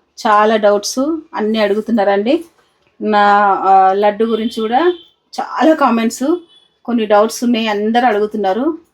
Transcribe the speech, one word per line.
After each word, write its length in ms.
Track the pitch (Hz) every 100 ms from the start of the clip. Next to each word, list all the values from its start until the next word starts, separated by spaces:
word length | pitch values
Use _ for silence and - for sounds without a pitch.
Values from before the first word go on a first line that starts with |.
| _ - 226
చాలా 280 | 208 214 220
డౌట్స్ 440 | 208 208 208 - 285 320 -
అన్నీ 260 | - 214 220
అడుగుతున్నారండి. 840 | 208 202 214 226 196 202 214 330 - _ _ _ _ -
నా, 220 | 208 208 202 202 202
ఆ, 400 | 185 180 190 190
లడ్డు 320 | 196 208 208 226
గురించి 360 | 220 226 -
కూడా 320 | 220 247 349 349 - _ _ -
చాలా 340 | - - 285
కామెంట్స్, 600 | 311 269 226 226 - 262 349 - _ _ _ -
కొన్ని 200 | 233 208
డౌట్స్ 380 | 208 220 -
ఉన్నాయి, 240 | 240 226 226
అందరు 380 | 202 214 226 247
అడుగుతున్నారు. 720 | 208 208 220 196 202 294 320 _